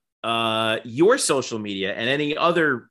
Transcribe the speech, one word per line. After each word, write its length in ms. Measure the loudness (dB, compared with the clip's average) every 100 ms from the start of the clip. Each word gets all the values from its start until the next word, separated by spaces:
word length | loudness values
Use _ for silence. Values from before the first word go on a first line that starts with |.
| _ _
uh, 560 | -4 -2 0 0 0 -2
your 360 | -4 2 4 4
social 400 | 2 0 -2 -6
media 340 | -6 -4 -4
and 160 | -2 -2
any 260 | 0 -2 0
other 540 | 0 2 2 0 -6